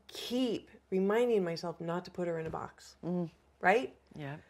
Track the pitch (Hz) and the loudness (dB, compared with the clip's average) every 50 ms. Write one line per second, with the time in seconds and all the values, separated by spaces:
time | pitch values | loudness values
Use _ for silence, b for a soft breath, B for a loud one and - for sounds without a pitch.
0 | _ - - - - - 240 247 262 240 190 - - - - - _ _ 190 190 | _ -16 -12 -12 -6 -4 0 0 0 0 0 -2 -6 -10 -20 -20 _ _ 0 2
1 | 196 196 208 233 247 240 226 202 180 170 165 160 - 170 165 - 170 165 170 180 | 2 4 4 4 4 4 4 4 2 0 -2 -4 -6 -8 -8 -6 -4 -4 -4 -4
2 | 180 - - - 180 170 165 160 160 160 156 - - - - - - - - _ | -4 -6 -6 -4 -4 -2 -2 -4 -4 -6 -6 -6 -8 -10 -12 -18 -20 -20 -18 _
3 | - 160 180 180 175 160 - _ _ _ _ _ - 180 202 247 262 - - - | -4 -2 -2 -2 -2 -4 -6 _ _ _ _ _ 4 6 6 6 4 0 -6 -16
4 | _ _ - - 151 139 143 165 - - | _ _ -12 -10 -8 -8 -10 -12 -14 -20